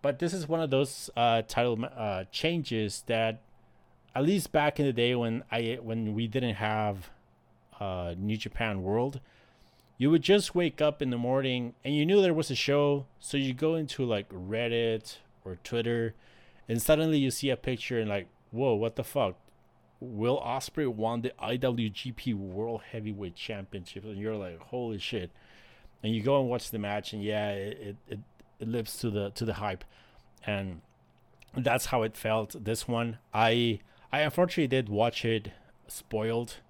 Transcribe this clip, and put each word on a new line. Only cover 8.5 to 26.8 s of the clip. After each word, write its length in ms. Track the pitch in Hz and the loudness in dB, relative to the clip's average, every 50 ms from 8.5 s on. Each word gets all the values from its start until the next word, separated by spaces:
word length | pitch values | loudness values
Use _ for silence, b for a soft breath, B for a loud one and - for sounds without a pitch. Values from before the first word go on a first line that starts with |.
| - - 117 113 104 95 92 | -4 -2 -2 -2 -2 -2 -2
World, 380 | 92 101 113 120 139 139 - b b b b b b b b b b b b b b b _ | 0 2 2 0 0 -2 -8 b b b b b b b b b b b b b b b _
you 100 | 123 143 160 | 4 6 6
would 100 | 165 156 | 6 6
just 320 | - 196 208 196 - - | 6 6 6 6 2 2
wake 260 | 175 175 160 131 - | 2 2 2 2 2
up 220 | 151 151 147 151 147 | 2 2 2 2 -2
in 80 | 131 | -2
the 80 | 123 120 | 0 0
morning 560 | 120 123 131 135 135 131 127 123 120 117 117 _ _ | 0 2 2 2 2 2 0 0 -2 -4 -8 _ _
and 80 | 131 143 | -2 2
you 140 | 147 147 | 2 4
knew 160 | 165 190 202 196 | 6 6 8 8
there 100 | 180 170 | 6 6
was 200 | 156 156 - 135 | 4 2 0 0
a 20 | |
show, 520 | 117 - - 139 143 147 143 143 143 135 - - - | -2 2 2 4 4 4 4 2 0 -2 -8 -16 -18
so 180 | - - - | -12 -4 -2
you 160 | 143 139 131 127 | 0 0 0 0
go 220 | 123 151 156 160 | 0 0 0 2
into, 300 | 160 156 135 - - 135 | 0 -2 -4 -2 -2 0
like, 240 | 120 113 101 101 - | 0 2 0 -2 -4
Reddit 880 | - 92 90 95 107 110 120 120 117 117 117 113 113 110 107 - - - - - - _ _ | -10 -10 -8 -4 -2 -2 0 0 2 2 2 2 0 0 -4 -8 -18 -18 -20 -20 -20 _ _
or 120 | 95 92 87 _ | -12 -12 -12 _
Twitter, 500 | - - 117 113 117 117 120 117 113 110 b b b b b b b b b b - | -4 -2 0 0 2 2 2 0 -2 -4 b b b b b b b b b b -2
and 120 | 113 117 | -2 -2
suddenly 380 | - - 156 151 160 160 156 147 | 4 4 4 4 6 4 4 4
you 140 | 139 131 120 | 2 2 0
see 180 | - - 139 | 0 0 0
a 60 | 127 | 0
picture 420 | 117 - - 127 117 - - 131 117 | 0 -2 -4 -4 -4 -4 -4 -2 -2
and, 100 | 110 107 | 0 0
like, 200 | 101 101 90 - _ _ _ _ - | -2 -2 -4 -6 _ _ _ _ -6
"Whoa, 220 | 113 131 135 117 | -2 2 2 2
what 200 | 104 110 117 - | 2 2 -2 -2
the 80 | - 120 | -4 -8
fuck? 320 | - - 143 123 98 90 - - - _ _ _ _ _ _ _ _ _ _ | -4 0 0 0 0 0 -4 -16 -20 _ _ _ _ _ _ _ _ _ _
Will 420 | - 127 117 104 107 120 127 139 | -14 -10 -6 -2 0 0 0 0
Ospreay 460 | - 120 120 135 - - - - 156 | 0 -2 -4 -4 -4 -6 -4 -2 -2
won 360 | 131 120 107 110 113 117 120 113 | -2 -2 -2 -2 -2 -2 -2 -4
the 100 | 123 - - | -4 -6 -6
I 160 | - 110 120 | -4 -4 -2
W 340 | 127 127 131 123 117 117 107 | 0 0 0 2 2 0 -2
G 220 | 98 - - 131 117 | -2 -6 -10 -10 -10
P 200 | - - 131 117 | -6 -4 -4 -2
World 500 | 101 98 95 90 98 110 117 117 110 - - - | -2 -4 -6 -4 -4 -4 -4 -4 -6 -8 -8 -10
Heavyweight 420 | 113 107 107 107 98 104 92 85 | -8 -6 -6 -6 -6 -8 -10 -10
Championship?" 680 | - - - 110 101 98 98 - 101 87 - - 95 95 | -10 -10 -8 -8 -8 -10 -10 -10 -12 -12 -12 -14 -14 -12
And 140 | 110 107 98 | -10 -10 -6
you're 180 | 104 110 110 | -4 -4 -4
like, 240 | 107 98 92 85 82 | -4 -6 -8 -10 -12
"Holy 400 | 80 - - 127 123 117 110 101 | -14 -8 -6 -4 -4 -4 -4 -6
shit." 320 | - - - 110 90 87 - B B B B B B B B B B B B _ - | -6 -4 -4 -4 -4 -6 -10 B B B B B B B B B B B B _ -2
And 100 | 107 113 | -2 0
you 80 | 113 104 | 0 2
go 160 | 127 139 139 | 2 2 2
and 100 | 135 123 | 2 2
watch 220 | 120 120 - - | -2 -4 -4 -6
the 80 | - | -6
match, 340 | 113 | -4